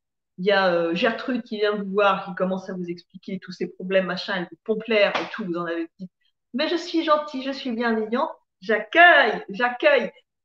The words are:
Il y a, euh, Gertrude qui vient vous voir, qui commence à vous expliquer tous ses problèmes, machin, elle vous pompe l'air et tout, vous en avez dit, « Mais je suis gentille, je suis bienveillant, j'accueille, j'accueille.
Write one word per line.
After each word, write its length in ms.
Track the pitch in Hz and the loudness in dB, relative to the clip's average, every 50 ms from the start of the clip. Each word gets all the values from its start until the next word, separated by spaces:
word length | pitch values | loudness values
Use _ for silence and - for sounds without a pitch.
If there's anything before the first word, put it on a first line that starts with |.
| _ _ _ _ _ _ _ - | _ _ _ _ _ _ _ -4
Il 60 | 180 | 0
y 60 | 202 | 2
a, 200 | 196 196 190 180 | 2 4 4 2
euh, 220 | 170 170 170 170 170 | 2 2 0 0 0
Gertrude 480 | 185 247 226 226 - - 269 247 240 | 0 0 0 -2 -2 -4 -4 -4 -4
qui 160 | - - 220 | -6 -8 -4
vient 180 | 208 208 208 208 | -2 0 0 0
vous 140 | 196 196 190 | -2 -4 -2
voir, 360 | 190 208 202 202 190 185 - | 0 2 4 4 2 0 -4
qui 100 | 190 180 | -10 -4
commence 340 | - 185 185 185 185 - - | -4 -2 -2 -2 -4 -6 -8
à 40 | 190 | -8
vous 120 | 180 175 | -8 -8
expliquer 540 | 170 175 175 - _ - 185 - - 190 185 | -8 -10 -12 -14 _ -20 -18 -12 -10 -10 -10
tous 140 | - - 180 | -10 -14 -10
ses 140 | - 185 | -10 -10
problèmes, 380 | 180 - - 190 185 190 190 185 | -10 -8 -12 -6 0 0 0 0
machin, 300 | 175 180 185 - - 196 | 0 -4 -6 -6 -6 -6
elle 100 | 185 175 - | -6 -6 -8
vous 60 | - - _ | -12 -10 _
pompe 200 | - 214 202 - | -4 -4 -4 -2
l'air 260 | 233 220 208 202 185 - | 0 2 4 4 4 2
et 140 | - 170 - | -2 -4 -6
tout, 140 | - - 208 | -8 -8 -8
vous 120 | 175 165 | -6 -6
en 80 | 175 170 | -4 -4
avez 240 | 165 170 165 165 - _ | -4 -4 -6 -6 -8 _
dit, « 120 | - 185 - _ _ _ _ _ _ _ _ - | -16 -16 -16 _ _ _ _ _ _ _ _ -4
Mais 140 | 254 311 | -4 -2
je 80 | - 349 | -2 -2
suis 280 | 330 - - - 320 285 | -4 -4 -2 -2 -2 2
gentille, 400 | 311 302 302 302 - - 262 262 | 2 2 2 2 -4 -10 -8 -8
je 80 | 269 | -8
suis 200 | 269 - - 254 | -8 -6 -6 -6
bienveillant, 580 | 226 226 240 226 220 220 214 208 233 269 320 320 - - _ _ _ _ | -4 -2 0 0 0 0 0 -2 -2 -2 -2 -4 -6 -12 _ _ _ _
j'accueille, 840 | 185 214 214 214 - - - 330 349 349 311 285 247 220 196 175 - - | -2 -2 -2 -2 -2 2 6 8 8 10 8 8 6 4 0 -4 -8 -10
j'accueille. 600 | 202 214 240 247 247 - 330 294 285 247 226 - - - _ _ _ _ | -4 -2 -2 -2 -2 2 4 4 4 4 2 -2 -8 -14 _ _ _ _